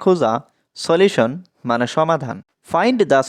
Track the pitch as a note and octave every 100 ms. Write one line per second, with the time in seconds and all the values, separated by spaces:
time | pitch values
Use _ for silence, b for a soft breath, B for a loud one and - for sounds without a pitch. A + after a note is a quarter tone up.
0 | F#3+ F3 A#2 A#2 - _ _ - - E3
1 | G3 E3 A#2 E3 - _ A#2+ A#2 A#2+ -
2 | D#3+ D#3+ C3 G2 - _ - E3 A3 B3+
3 | D#3 C3+